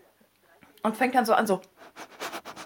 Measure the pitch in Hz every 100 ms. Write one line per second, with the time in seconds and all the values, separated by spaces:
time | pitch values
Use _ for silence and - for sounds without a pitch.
0 | _ _ _ _ _ _ - _ 220 220
1 | 254 254 220 214 202 185 - _ - -
2 | - - - - - -